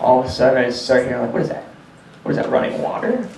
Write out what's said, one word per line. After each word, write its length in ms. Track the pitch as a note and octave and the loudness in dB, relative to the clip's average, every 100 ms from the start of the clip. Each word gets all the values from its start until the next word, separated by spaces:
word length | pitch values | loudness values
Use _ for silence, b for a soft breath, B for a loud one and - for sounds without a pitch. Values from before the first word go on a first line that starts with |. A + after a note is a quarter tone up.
all 200 | - B2+ | 4 4
of 60 | - | 4
a 40 | |
sudden 280 | - B2+ C3 | 2 2 4
I 80 | B2 | 2
just 180 | A#2+ | -2
start 220 | - B2+ B2+ | 0 2 2
hearing, 160 | B2 | -2
like, 100 | A#2 | -2
What 100 | - | -2
is 60 | - | -4
that? 160 | - - - - - - - | -4 -10 -18 -20 -20 -20 -14
What 100 | - | -6
is 40 | C#3+ | -4
that, 120 | - | 0
running 300 | - - - | 0 0 -2
water? 460 | - - A3+ B3 F#3+ | -4 -4 -2 -2 -4